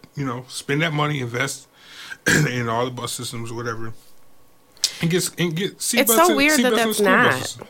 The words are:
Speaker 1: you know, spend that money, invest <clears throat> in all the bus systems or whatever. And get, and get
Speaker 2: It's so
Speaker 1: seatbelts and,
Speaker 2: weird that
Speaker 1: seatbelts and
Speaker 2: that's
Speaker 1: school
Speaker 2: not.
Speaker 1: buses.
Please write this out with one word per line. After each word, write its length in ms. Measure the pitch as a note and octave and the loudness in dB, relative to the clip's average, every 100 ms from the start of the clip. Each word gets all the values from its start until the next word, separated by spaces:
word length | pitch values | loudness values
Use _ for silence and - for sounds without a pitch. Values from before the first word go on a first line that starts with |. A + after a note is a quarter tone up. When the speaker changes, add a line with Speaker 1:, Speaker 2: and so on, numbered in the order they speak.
| - - | -12 -6
Speaker 1:
you 100 | C#3 | -4
know, 200 | B2 B2 | -6 -8
spend 340 | - - C#3+ | -10 -4 -2
that 120 | E3 | 0
money, 260 | D3 D3 D3+ | 0 0 -2
invest 460 | B2 A#2+ C3+ - - _ - - | -4 -4 -4 -6 -14 _ -20 -18
<clears throat> 240 | - - - | -16 -4 2
in 420 | - D3 B2 A#2 | 2 2 0 -2
all 160 | A2+ B2+ | 0 -2
the 60 | |
bus 200 | B2 A#2 | -4 -8
systems 400 | - A#2+ A#2+ A2+ | -6 -8 -8 -8
or 40 | A#2 | -8
whatever. 380 | A#2+ A2 A2+ A2 - - - - - _ _ - - - | -6 -4 -6 -6 -14 -20 -20 -20 -20 _ _ -6 -4 -2
And 100 | E3+ | 0
get, 180 | F3 E3+ - | 0 0 -2
and 160 | F3 E3 | -4 -2
get 180 | F#3+ | -4
Speaker 2:
It's 120 | - - | -6 -4
so 120 | A#3 | 0
Speaker 1:
seatbelts 300 | C#4 A#3 F4 | 4 4 4
and, 60 | D4 | 4
Speaker 2:
weird 220 | C#4+ D4+ | 4 4
that 120 | B3 | 4
Speaker 1:
seatbelts 40 | A3+ | 2
and 0 | A3+ | 0
Speaker 2:
that's 80 | G#3+ | 2
Speaker 1:
school 80 | G3+ | 4
Speaker 2:
not. 200 | G3 A#3+ | 4 4
Speaker 1:
buses. 260 | C3 - - - | 2 -4 -10 -16